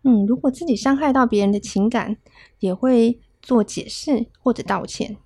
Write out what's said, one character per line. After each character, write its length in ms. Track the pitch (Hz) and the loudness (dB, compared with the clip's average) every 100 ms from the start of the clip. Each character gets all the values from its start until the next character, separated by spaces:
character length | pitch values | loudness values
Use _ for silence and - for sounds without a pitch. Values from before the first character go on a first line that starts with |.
嗯， 220 | 269 220 202 | 4 4 4
如 120 | 254 | 0
果 120 | 277 | -2
自 160 | 262 339 | -4 -4
己 100 | 208 | 0
伤 200 | 269 277 | 0 0
害 160 | 294 | 2
到 140 | 262 240 | 2 2
别 160 | 208 | 2
人 100 | 202 | 2
的 80 | 202 | 0
情 300 | - 196 208 | -2 0 0
感， 280 | 233 - 214 _ _ - _ | 0 -4 -8 _ _ -20 _
也 140 | 190 | -4
会 460 | 185 254 247 226 240 _ _ | -2 2 4 2 0 _ _
做 220 | - 247 | 0 0
解 240 | 214 - - | 0 -6 -12
释 400 | - - 254 233 _ | -10 -2 -2 -2 _
或 140 | 262 | -4
者 80 | 233 | -4
道 240 | - 196 - | -4 -6 -6
歉。 320 | - - 202 | -8 -10 -10